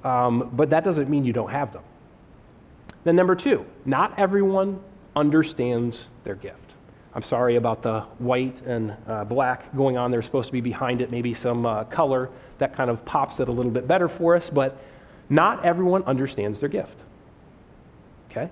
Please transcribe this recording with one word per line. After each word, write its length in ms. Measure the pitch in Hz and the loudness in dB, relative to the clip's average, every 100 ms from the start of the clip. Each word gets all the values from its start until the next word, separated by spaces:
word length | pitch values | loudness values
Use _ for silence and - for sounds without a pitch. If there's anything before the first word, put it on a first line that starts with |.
| 135 | 0
um, 440 | 127 123 120 131 | 2 2 2 0
but 160 | 123 147 | 0 4
that 160 | 156 190 | 4 2
doesn't 240 | 156 139 | 0 0
mean 160 | 147 127 | 0 0
you 80 | |
don't 180 | 117 110 | -2 -2
have 220 | 135 135 | -4 -6
them. 100 | - - - - - - - - - - - - - | -10 -20 -20 -20 -20 -20 -20 -20 -20 -20 -20 -20 -4
Then 120 | 165 175 | 4 4
number 200 | 185 185 | 4 2
two, 300 | 285 247 - - 131 | 2 0 -2 -10 -2
not 320 | 139 202 - | 0 0 2
everyone 640 | 190 202 196 190 196 190 - - - 147 | 2 4 2 2 0 -4 -12 -20 -6 0
understands 920 | 147 156 156 - 123 120 120 117 - - | 4 4 2 -2 -2 0 -2 -6 -18 -14
their 120 | - 92 | -12 -10
gift. 240 | 98 - - - - - - 123 | -12 -18 -20 -20 -20 -20 -12 -12
I'm 60 | |
sorry 360 | - 123 123 120 | -4 2 4 4
about 260 | 117 110 | 2 -2
the 180 | 120 110 - - | -4 -4 -6 -8
white 420 | 123 127 131 127 127 | -2 0 0 -6 -6
and, 300 | 117 110 110 - | -4 -4 -8 -8
uh, 160 | 110 104 | -8 -4
black 500 | 123 127 123 - 135 | 0 0 -2 -6 0
going 220 | 135 123 | 0 2
on. 120 | 123 | 0
They're 140 | 120 | -2
supposed 240 | 110 139 117 | 0 -4 -2
to 60 | |
be 80 | 127 | -4
behind 380 | 120 120 127 123 | -4 -4 -2 -2
it, 120 | 123 | -2
maybe 240 | 120 120 117 | -2 -4 -2
some, 280 | 123 120 | -2 0
uh, 200 | 117 107 | -2 -2
color 460 | 113 - 147 131 131 - - - | -4 0 0 0 -2 -10 -20 -6
that 180 | 135 - | -6 -2
kind 140 | 127 | -2
of 160 | 113 - | -2 -2
pops 340 | 147 139 - | -2 -2 -2
it 100 | 123 | -2
a 20 | |
little 200 | 120 123 | -2 -2
bit 160 | 120 127 | -2 0
better 200 | 190 170 | 0 0
for 280 | - 165 170 | 0 2 2
us, 140 | - | 2
but 280 | 139 135 - - - - - - | 0 0 -4 -20 -20 -20 -20 0
not 340 | 147 185 - | 4 4 2
everyone 400 | 170 170 180 185 180 | 0 2 2 2 0
understands 540 | 131 135 - 101 101 | -2 -2 -4 -6 -4
their 100 | - | -4
gift. 260 | 95 - - - - - - - - - - - - - - - | -4 -8 -14 -20 -20 -20 -20 -20 -20 -20 -20 -20 -20 -20 -20 -12
Okay? 180 | - 165 | -8 -8